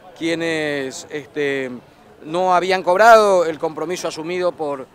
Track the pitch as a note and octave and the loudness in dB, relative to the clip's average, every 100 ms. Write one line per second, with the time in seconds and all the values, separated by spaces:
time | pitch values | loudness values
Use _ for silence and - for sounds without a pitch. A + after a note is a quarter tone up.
0 | - - E3 E3 E3 D#3+ D3+ C#3+ C3 - | -20 -8 -6 -4 -4 -4 -4 -4 -6 -10
1 | - D3+ C3+ D3+ C#3+ C#3 B2+ B2 - _ | -14 -14 -10 -6 -4 -4 -6 -12 -18 _
2 | - - D3+ E3+ F#3 F3 F#3 F#3 F3 F#3 | -20 -20 -8 -2 2 2 2 0 2 6
3 | A3+ A3 G#3 F#3 E3 D3+ D#3+ D3 D#3 F3+ | 8 8 8 2 0 -4 -8 -6 -8 -6
4 | E3+ D#3 D#3+ F3+ F3+ D#3 D3 C#3 B2 | -8 -8 -8 -4 -4 -4 -8 -8 -12